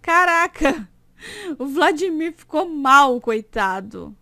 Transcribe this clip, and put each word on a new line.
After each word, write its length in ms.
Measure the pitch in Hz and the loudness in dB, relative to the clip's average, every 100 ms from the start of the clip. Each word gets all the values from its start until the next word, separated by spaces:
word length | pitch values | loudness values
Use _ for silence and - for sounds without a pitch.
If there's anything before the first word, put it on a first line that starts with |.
Caraca! 880 | - 339 359 339 349 - 294 311 202 _ _ _ - 415 403 302 | 2 2 2 2 0 0 -2 0 -8 _ _ _ -20 -14 -12 -8
O 80 | 269 | -6
Vladimir 680 | 277 330 311 370 320 330 | 0 2 2 -2 -4 -6
ficou 340 | 320 - 302 359 | -10 -6 -4 -4
mal, 520 | 311 277 269 285 247 | -4 4 6 6 2
coitado. 920 | 233 220 214 - 196 190 196 196 151 202 | -2 -4 -6 -4 -4 -4 -10 -16 -16 -20